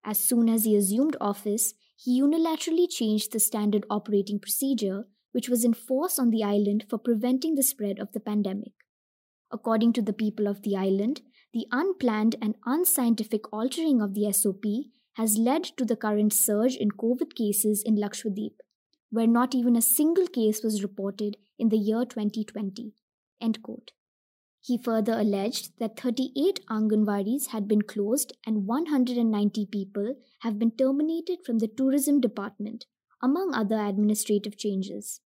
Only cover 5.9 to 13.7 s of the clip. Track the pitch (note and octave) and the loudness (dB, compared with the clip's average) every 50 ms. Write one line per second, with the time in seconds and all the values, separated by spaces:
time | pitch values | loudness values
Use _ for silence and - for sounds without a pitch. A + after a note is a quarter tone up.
5.9 | C4 C4 D#4 F#4 - - B3+ A#3 A3 A3+ G#3+ G3+ G#3 G#3 G#3 G3+ G3+ G#3+ - - | 0 0 0 0 0 2 2 2 2 2 2 2 2 2 2 2 2 0 -2 -2
6.9 | - A3+ _ B3 A#3 G#3+ A3 B3 B3+ C4 C4 D#4+ D#4+ C#4 C4+ - - - G#3 G3+ | -6 -4 _ 0 0 2 2 0 0 0 0 0 0 2 0 0 -2 -2 -4 -4
7.9 | G3 G3 G3+ G3+ - G#3+ - G#3+ G#3 G#3 G3+ F#3+ F#3+ G3+ G#3 - _ _ _ _ | -4 -6 -8 -8 -8 -10 -6 -2 -2 -2 -2 -2 -4 -6 -10 -12 _ _ _ _
8.9 | _ _ _ _ _ _ _ _ _ _ _ _ - A3+ - A#3 A3+ A3 A3+ A#3 | _ _ _ _ _ _ _ _ _ _ _ _ -14 -8 -2 0 2 4 4 4
9.9 | A3+ B3 G#3 G3+ G#3+ - A3 G#3+ G#3 - G#3 G3+ G3+ G3+ - G#3+ G3 F#3+ F#3+ G3 | 2 2 0 -2 -2 -2 -2 -4 -2 -2 -2 -4 -4 -4 -2 -2 -2 0 2 2
10.9 | G3 G3 G3+ A#3 D4+ - - _ _ _ _ _ - A#3 - - - B3+ E4 G4 | 2 2 2 0 -2 -4 -8 _ _ _ _ _ -8 -8 -6 -2 -2 0 0 0
11.9 | F#4 - - A#3+ G#3+ G#3+ G#3+ A3+ A3 - - G#3 G#3 _ - A#3+ C4 D#4+ F4+ F4 | -2 0 0 0 0 2 2 0 0 0 -4 -4 -4 _ -4 -2 0 0 2 2
12.9 | - - B3 A#3 A#3 G#3+ G#3+ - - G#3+ G#3+ - - G#3+ A3+ C4 | 2 2 2 2 2 0 -2 -4 -4 -4 -4 -6 -6 -4 -4 -2